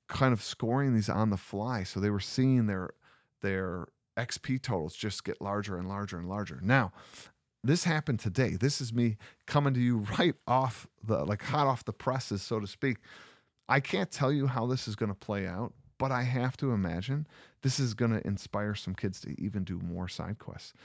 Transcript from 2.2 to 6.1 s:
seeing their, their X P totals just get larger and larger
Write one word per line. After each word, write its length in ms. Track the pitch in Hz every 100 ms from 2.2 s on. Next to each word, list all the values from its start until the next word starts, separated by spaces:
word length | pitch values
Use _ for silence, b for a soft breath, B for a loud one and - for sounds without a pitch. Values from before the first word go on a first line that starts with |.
seeing 460 | - - 131 127 110
their, 240 | 95 90 - b b b _
their 480 | 101 95 92 87 76 _ _ -
X 180 | 120 -
P 220 | - 131
totals 360 | - 95 78
just 300 | - 107 -
get 160 | - -
larger 380 | 101 104 101 90
and 100 | 92
larger 300 | 98 101